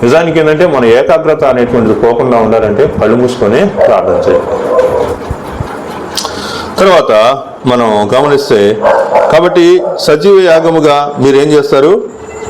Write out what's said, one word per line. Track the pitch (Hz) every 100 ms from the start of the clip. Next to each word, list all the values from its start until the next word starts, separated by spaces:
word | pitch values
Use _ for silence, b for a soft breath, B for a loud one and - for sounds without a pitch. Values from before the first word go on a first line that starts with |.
నిజానికి | 120 156 170 156
ఏంటంటే, | 156 156 180
మన | 139
ఏకాగ్రత | 117 120 139 160 160 151
అనేటువంటిది | 139 123 120 123 110
పోకుండా | 104 117 117 127 117
ఉండాలంటే | 110 113 107 104 147 -
కళ్ళు | 107 120
మూసుకొని | 123 - 104 127 202
ప్రార్థన | - - 98 - - -
చేయాలి. | - - - - 523 508 508 - - - - - - - - - - - - B B B B B -
తర్వాత | 190 170 123 107 117 135 - - 127
మనం | 120 117 104 104 123
గమనిస్తే, | 147 139 - 113 101 107 110 139 - - -
కాబట్టి | 156 175 180 170 180 - -
సజీవ | - 151 190 190
యాగముగా | 180 160 165 160 151 143 143 -
మీరేం | 135 135 147
చేస్తారు? | 147 139 139 151 226 - - - -